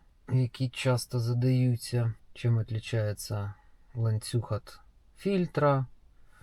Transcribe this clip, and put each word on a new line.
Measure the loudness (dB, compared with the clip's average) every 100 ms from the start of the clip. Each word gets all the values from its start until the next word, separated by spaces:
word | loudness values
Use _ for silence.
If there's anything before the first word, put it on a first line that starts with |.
| _ _ -2
які | 0 0 -2 -4
часто | -2 0 0 0 -2
задаються. | 0 2 2 4 2 0 -2 0 0 -4 -12
Чим | -4 0 0
відрізняється | 0 -4 -2 -2 -2 -4 -6 -6 -6 -8 -18 -20 -12 -2
ланцюг | 0 0 0 -2 -2
від | -6 -8 -20 -20 -20 _ -6
фільтра, | 0 0 0 2 2 2 0 -8 -20 -20 -20 -20